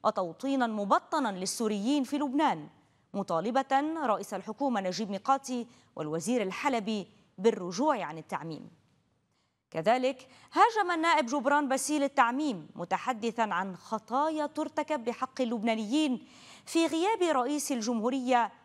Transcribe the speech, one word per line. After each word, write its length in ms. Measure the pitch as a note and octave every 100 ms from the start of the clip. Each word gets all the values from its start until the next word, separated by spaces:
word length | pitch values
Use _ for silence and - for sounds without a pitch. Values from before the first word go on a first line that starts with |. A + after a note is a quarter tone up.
وتوطينا 640 | G#3+ G#3+ F3+ E3 C4+ C#4 A#3+
مبطنا 600 | G#3+ G3+ D#4+ - D#4+ B3
للسوريين 760 | F#3+ F#3 - A3 G#3 G#3+ D4
في 140 | B3 C#4
لبنان، 500 | C#4+ C#4 D4 E3 D3+ _ _ _ _
مطالبة 800 | G3+ F#3+ E3 G3 B3+ C4 C4+ D4+ E4
رئيس 300 | C4+ G3 G3+
الحكومة 480 | F#3+ G3 G#3+ C#4+ A3
نجيب 280 | F#3 F3 G#3+
ميقاتي 580 | F#3+ - C4+ - B3+ A#3+ - _ -
والوزير 460 | D3+ D#3+ D#3+ B3
الحلبي 680 | F#3+ F#3 C#4+ A#3+ G#3 G#3+ - _ _ -
بالرجوع 680 | G#3 A3+ F3+ F3+ D4+ B3+
عن 140 | D#3+ D#3+
التعميم. 520 | - D#3 D#3+ D#3 - - _ _ _ _ _ _ _ _ _
كذلك 560 | D#3+ D#3+ B3+ B3+ B3+ - - -
هاجم 380 | D#4+ A4 G#4+ F4+
النائب 340 | E4+ E4 D#4 A#3+
جبران 420 | C#4+ B3 C#4+ C#4+
باسيل 360 | C4 C#4 D4+
التعميم، 640 | C#4 C#4 A#3 B3+ D4+ G3 D3+ -
متحدثا 680 | F3 F#3 - A#3+ A#3 A3+
عن 340 | A3 F3 G3 F3
خطايا 720 | - A3 - B3 D#4 D#4 D4
ترتكب 580 | D4+ D#4 - D4 D4+
بحق 380 | A3+ A#3 B3+ -
اللبنانيين 880 | B3 A#3 A3+ A3 G#3 C#4+ D#4 B3 - - - - -
في 200 | E4 E4
غياب 520 | D#4+ F#4 A4+ F4 C#4
رئيس 340 | B3 D4 -
الجمهورية 800 | C4 A3 A#3 A3+ C4+ B3 B3 G#3+ -